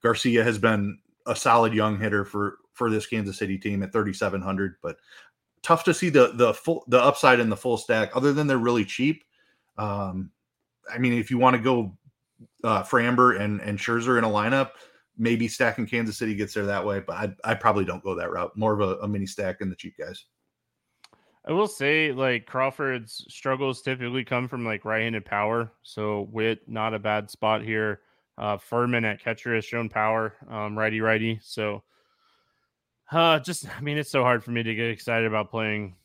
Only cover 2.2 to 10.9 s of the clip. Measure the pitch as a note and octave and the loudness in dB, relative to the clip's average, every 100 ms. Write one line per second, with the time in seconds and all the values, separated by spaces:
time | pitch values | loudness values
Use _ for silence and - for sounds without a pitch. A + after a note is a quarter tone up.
2.2 | G2 G#2 G#2 - _ - A#2 G#2+ - A2+ | -2 -4 -4 -6 _ -4 -2 0 -2 -4
3.2 | G2 F#2+ G#2 G2 G#2 G2+ F#2+ A2+ G#2 F#2 | -4 -6 -6 -4 -4 -4 -2 -2 -2 -2
4.2 | G#2 F#2+ F#2 F#2+ G2 E2 E2+ D#2+ _ - | -4 -2 -4 -4 -4 -6 -12 -12 _ -20
5.2 | - _ _ _ - E3 - E3 F3+ C#3+ | -20 _ _ _ 2 2 4 0 4 6
6.2 | B2 A#2 A#2+ G#2 - E3 - B2 B2+ C#3+ | 6 6 2 2 -2 -4 4 6 6 6
7.2 | C#3+ B2 A#2 G#2 C3 A#2 - A2+ G#2+ B2+ | 6 6 4 0 0 -2 0 0 2 2
8.2 | C#3 C#3+ D3+ C3+ A#2 A#2+ G2 - C3+ D#3 | 2 2 2 2 2 2 0 0 -2 -2
9.2 | _ _ _ _ _ - G#2 G2+ G2 F#2 | _ _ _ _ _ -8 -6 -4 -4 -6
10.2 | F#2+ _ _ _ _ _ - | -8 _ _ _ _ _ -12